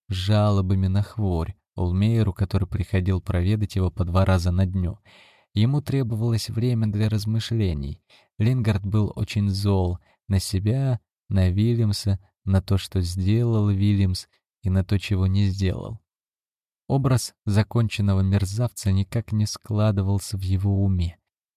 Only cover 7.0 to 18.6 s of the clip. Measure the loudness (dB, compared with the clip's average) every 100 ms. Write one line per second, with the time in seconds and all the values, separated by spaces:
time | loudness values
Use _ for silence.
7 | 0 0 -2 -4 -2 -2 -2 -2 -8 -12
8 | _ _ _ -2 0 0 0 -2 0 0
9 | 0 -4 -4 -2 -2 0 0 0 0 -4
10 | _ _ -2 -2 0 -2 0 0 -2 -4
11 | _ _ -4 2 2 2 0 2 0 0
12 | -2 -4 _ _ 0 0 2 -2 0 -4
13 | -2 -2 0 2 2 2 2 2 2 2
14 | 2 -2 -8 _ _ _ 0 0 2 -2
15 | 0 0 2 2 2 0 -2 -2 -8 -14
16 | _ _ _ _ _ _ _ _ -2 0
17 | 2 0 -2 _ 0 2 2 0 0 0
18 | 0 2 2 2 0 -2